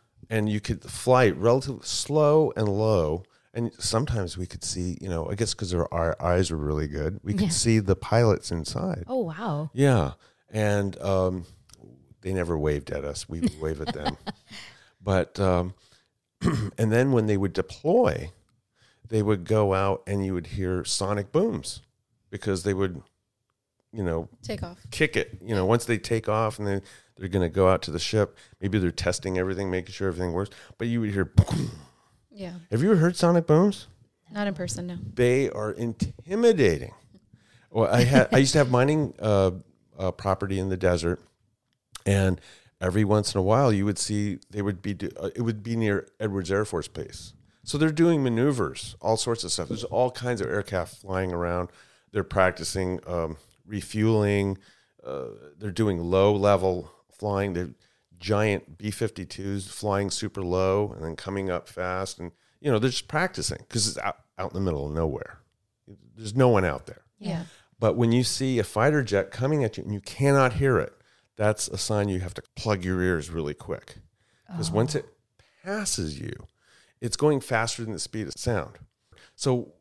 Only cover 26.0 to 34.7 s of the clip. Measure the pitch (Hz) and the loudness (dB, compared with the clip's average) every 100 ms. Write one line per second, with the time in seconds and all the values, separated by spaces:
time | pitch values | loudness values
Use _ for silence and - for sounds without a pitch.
26 | - 113 110 107 110 110 104 98 - - | -2 -4 0 0 -2 -2 -4 -4 -6 -18
27 | _ - 92 95 85 90 92 92 - 80 | _ -12 -4 0 0 4 4 4 0 -6
28 | - 110 101 - - _ 98 104 90 - | -2 0 0 -4 -20 _ -2 0 0 0
29 | 87 87 95 92 92 95 95 92 87 - | -2 -2 -2 -2 -2 -2 -2 -4 -4 -4
30 | 98 85 90 85 98 - - - 120 117 | -4 -2 -2 -2 -4 -10 -20 -8 -4 -2
31 | 107 98 87 - - - - 76 - _ | 0 0 4 4 4 0 -6 -8 -18 _
32 | _ _ _ 208 180 175 165 113 185 196 | _ _ _ -14 -12 -12 -4 0 4 6
33 | 165 180 170 170 160 156 202 196 - _ | 4 4 4 4 6 6 6 2 -8 _
34 | _ _ _ 208 202 165 180 | _ _ _ -6 -4 -4 -6